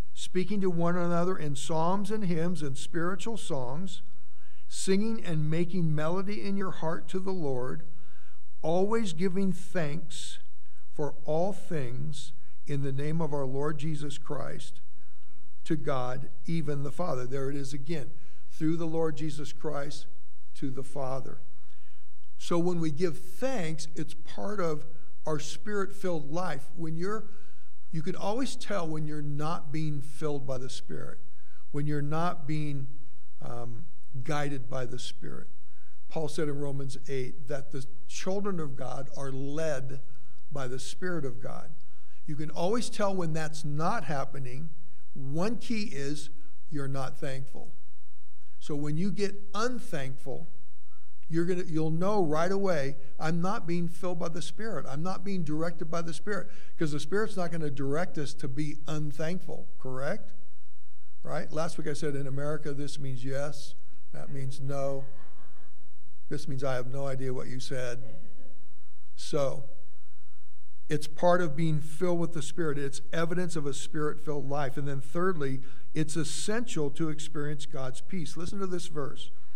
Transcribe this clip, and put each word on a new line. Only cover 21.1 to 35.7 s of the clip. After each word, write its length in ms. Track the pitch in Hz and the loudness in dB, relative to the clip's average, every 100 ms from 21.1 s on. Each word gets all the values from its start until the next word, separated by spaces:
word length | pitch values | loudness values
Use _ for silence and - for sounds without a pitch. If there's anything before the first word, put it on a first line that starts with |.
| 131 - - - - - - - - - - - - | 0 0 0 0 0 0 0 0 0 0 0 0 0
So 220 | - 175 | 0 0
when 220 | 170 175 | 2 2
we 100 | 160 | 2
give 260 | 135 180 - | 0 0 0
thanks, 720 | - - 262 254 160 160 - | 0 0 0 0 0 0 0
it's 180 | - 156 | 0 0
part 480 | - - - 202 208 | 0 0 0 0 0
of 260 | 165 156 - - - - | 0 0 0 0 0 0
our 140 | - 151 | 0 0
spirit-filled 920 | - - 208 208 196 - 185 165 139 | 0 0 0 0 0 0 0 0 0
life. 380 | 160 180 143 - | 0 0 0 0
When 220 | 170 160 160 | 0 0 0
you're, 340 | 185 220 - - - - - - - | 0 0 0 0 0 0 0 0 0
you 100 | 156 | 0
can 140 | 180 165 | 0 0
always 400 | 196 226 262 - | 0 0 0 0
tell 320 | - 202 160 | 0 0 0
when 180 | 156 151 | 0 0
you're 160 | 151 | 0
not 500 | 147 147 151 185 147 | 0 0 0 0 0
being 300 | 151 156 147 | 0 0 0
filled 420 | - - 156 143 | 0 0 0 0
by 140 | 131 127 | 0 0
the 100 | 123 | 0
Spirit, 520 | - - 147 - - - - - - - | 0 0 0 0 0 0 0 0 0 0
when 160 | 147 147 | 0 0
you're 160 | 147 | 0
not 440 | 143 160 175 175 143 | 0 0 0 0 0
being, 420 | 156 151 143 135 - - - - - | 0 0 0 0 0 0 0 0 0
um, 460 | 135 120 117 113 113 - - 135 | 0 0 0 0 0 0 0 0
guided 440 | 117 147 147 139 120 | 0 0 0 0 0
by 160 | 131 | 0
the 140 | 123 123 | 0 0
Spirit. 500 | - - 147 127 - - - | 0 0 0 0 0 0 0